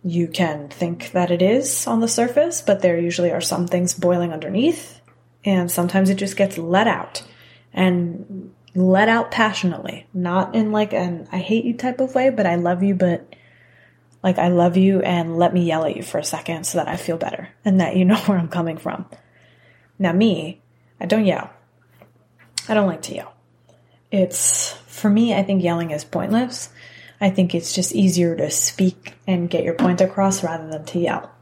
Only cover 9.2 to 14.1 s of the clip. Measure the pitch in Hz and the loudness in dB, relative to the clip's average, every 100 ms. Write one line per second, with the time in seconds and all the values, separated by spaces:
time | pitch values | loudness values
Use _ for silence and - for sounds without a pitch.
9.2 | 226 - 220 202 180 160 - - - 185 | 0 0 0 2 -2 -4 -10 -14 -12 -6
10.2 | 180 180 190 226 214 214 214 - 180 170 | -2 0 0 0 0 0 0 -2 -2 -6
11.2 | - 185 - 226 240 233 254 254 262 262 | -6 -8 0 0 0 -4 -4 -2 -2 2
12.2 | 262 220 190 175 175 175 196 185 180 170 | 2 2 0 2 0 2 2 4 2 2
13.2 | - - _ _ _ _ _ _ _ | -6 -20 _ _ _ _ _ _ _